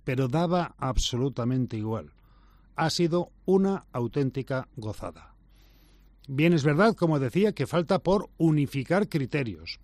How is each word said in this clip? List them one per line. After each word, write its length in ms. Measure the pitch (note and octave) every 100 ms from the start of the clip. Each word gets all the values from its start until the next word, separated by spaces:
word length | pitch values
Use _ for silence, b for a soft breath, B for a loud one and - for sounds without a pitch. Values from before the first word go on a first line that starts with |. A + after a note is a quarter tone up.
pero 240 | - C3 C3
daba 480 | C#3+ E3+ F3+ E3 -
absolutamente 1000 | C3 B2+ - A#2+ C3+ B2+ A#2+ C3 B2 A2
igual. 340 | G#2+ A2 D2+ - b b b b b -
Ha 140 | D#3
sido 420 | - E3+ F3 F3 - -
una 400 | F#3+ F#3+ F#3+ -
auténtica 760 | B2+ A#2+ C#3+ C3+ C3+ B2 C3 B2+ -
gozada. 580 | G#2+ G2+ F2+ - - _ _ b b b b b b b -
Bien, 260 | C3+ D#3+
es 120 | E3+ C#3+
verdad, 280 | D3 A3
como 260 | G3+ E3+ D3+
decía, 340 | C3 E3+ G#3+
que 140 | - C#3
falta 320 | E3 E3 F#3+
por 300 | - G3+ F3 -
unificar 680 | E3 D#3 C#3 C#3 B2+ F3+ G#3
criterios, 720 | D#3 C3+ D3+ B2 E2+ E2 -